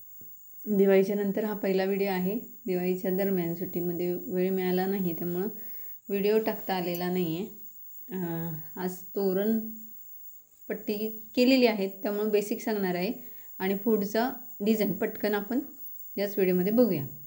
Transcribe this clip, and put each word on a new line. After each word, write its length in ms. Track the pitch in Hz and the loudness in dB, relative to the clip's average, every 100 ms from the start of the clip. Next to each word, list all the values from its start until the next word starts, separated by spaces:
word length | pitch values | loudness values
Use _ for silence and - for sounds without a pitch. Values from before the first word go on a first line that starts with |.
| - - - - - - - | -20 -20 -20 -20 -20 -10 0
दिवाळीच्या 500 | 202 196 190 190 202 | 4 8 8 6 2
नंतर 280 | 202 196 | 0 0
हा 100 | 214 | -2
पहिला 320 | 202 196 190 190 | -2 0 0 2
व्हिडिओ 220 | 196 196 | 0 0
आहे. 320 | 185 185 233 - - 214 | 0 0 -2 -6 -10 -2
दिवाळीच्या 460 | 180 180 185 190 | 0 0 0 0
दरम्यान 440 | 185 196 185 170 175 | 0 2 0 0 -4
सुट्टीमध्ये 580 | 180 175 175 170 175 | -4 -2 -2 -2 -2
वेळ 360 | 175 - 185 185 | -4 -2 0 0
मिळाला 360 | 190 185 180 190 | 0 0 0 0
नाही, 280 | 202 180 | 0 -2
त्यामुळं 340 | 160 175 175 208 - - - - - - | -2 -4 -2 -4 -6 -12 -12 -14 -14 -6
व्हिडिओ 300 | 202 202 220 | 0 4 2
टाकता 360 | 220 208 - 185 | 2 -4 -2 -2
आलेला 340 | 175 175 180 | 0 -2 0
नाही 280 | 185 170 160 | 0 0 0
आहे. 80 | 220 - - - - - - | -4 -8 -18 -18 -18 -16 -10
अं, 420 | 185 170 165 165 151 - - | -4 -4 -4 -6 -8 -10 -6
आज 200 | 180 180 - 208 | -6 -6 -8 -2
तोरण 440 | 196 185 214 226 220 - - - - - - - - - - | 0 2 2 0 -2 -12 -14 -16 -18 -20 -20 -20 -20 -18 -10
पट्टी 540 | 214 - 208 220 - - - | -8 -4 -4 -4 -8 -4 4
केलेली 300 | 247 262 240 | 8 8 6
आहे, 220 | 214 190 | 4 -2
त्यामुळं 420 | - 214 208 214 | -2 -4 0 2
बेसिक 320 | 202 208 226 | 2 2 -2
सांगणार 340 | - 208 190 175 | -2 0 0 0
आहे 180 | 190 247 - - - - | -2 -4 -10 -16 -16 -4
आणि 140 | 190 196 | 0 0
पुढचं 540 | 240 214 196 220 254 - - - | 2 2 2 0 0 -2 -10 -2
डिझाईन 340 | 202 214 196 | 2 2 2
पटकन 420 | 175 214 - 208 208 | 0 -2 -2 0 0
आपण 240 | 202 240 - - - - - - | 0 -2 -4 -12 -16 -16 -10 -4
याच 140 | 202 | -2
व्हिडिओमध्ये 400 | 202 185 180 185 | 2 4 4 4
बघूया, 320 | 226 233 160 139 - | 6 6 4 -2 -10